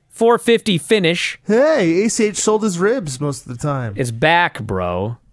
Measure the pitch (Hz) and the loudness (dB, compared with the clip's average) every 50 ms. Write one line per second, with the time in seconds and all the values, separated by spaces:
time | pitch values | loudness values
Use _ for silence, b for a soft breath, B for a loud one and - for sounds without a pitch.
0 | _ _ - - 226 233 240 - - 233 233 220 - 220 190 151 - - 226 208 | _ _ -4 0 2 4 2 2 2 2 2 2 2 0 -2 -2 0 0 0 2
1 | 180 160 175 - - - - - - - 208 233 277 311 320 277 190 165 165 180 | 2 0 0 0 -4 -6 -8 -8 -4 0 2 2 4 4 2 2 2 2 2 2
2 | 214 233 - - 220 214 190 - - 220 214 214 214 214 180 170 185 208 247 277 | 0 0 0 0 0 0 0 0 0 0 0 2 0 -2 -2 0 0 0 0 0
3 | 190 147 127 127 147 143 135 - - - 123 120 - 147 139 135 123 110 101 - | -4 -6 -8 -4 -4 -4 -6 -6 -10 -12 -10 -6 -4 -4 -4 -4 -4 -6 -4 -4
4 | 135 120 113 113 151 156 170 175 175 165 - - 110 104 101 92 90 87 90 90 | -4 -4 -2 0 2 4 4 4 2 0 -2 -6 -8 -6 -4 -2 -2 -2 -2 -2
5 | 98 113 120 - _ _ | -4 -4 -6 -10 _ _